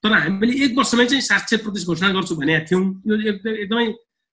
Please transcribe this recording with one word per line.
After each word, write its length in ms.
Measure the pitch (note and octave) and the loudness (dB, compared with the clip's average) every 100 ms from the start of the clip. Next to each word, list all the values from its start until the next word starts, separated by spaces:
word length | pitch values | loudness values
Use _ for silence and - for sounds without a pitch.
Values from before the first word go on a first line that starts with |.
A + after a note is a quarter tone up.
तर 80 | D#4 | 2
हामीले 540 | G3+ D3+ G3 A3+ C4+ C#4 | 2 2 0 0 2 2
एक 120 | A#3 | 2
वर्षमै 280 | A#3 A#3 B3 | 0 2 2
चाहिँ 160 | C4+ | 2
साक्षर 360 | - G3+ - A3 | 0 -2 0 -2
प्रदेश 280 | G#3+ G3 E3+ | -2 -6 -4
घोषणा 240 | D#3+ F#3+ | 0 0
गर्छु 260 | F#3+ F#3 D#3+ | 0 -2 -2
भनेका 300 | C#3 D#3 D#3+ | 0 0 2
थियौँ। 380 | F#3 F#3+ F#3+ G#3+ | 0 0 -2 -2
यो 80 | G#3+ | 0
एक-, 320 | G#3+ G3+ A3 | 0 -4 -6
एकदमै 380 | A3 G3+ A3+ A#3 - _ _ _ | -6 -4 -2 -2 -4 _ _ _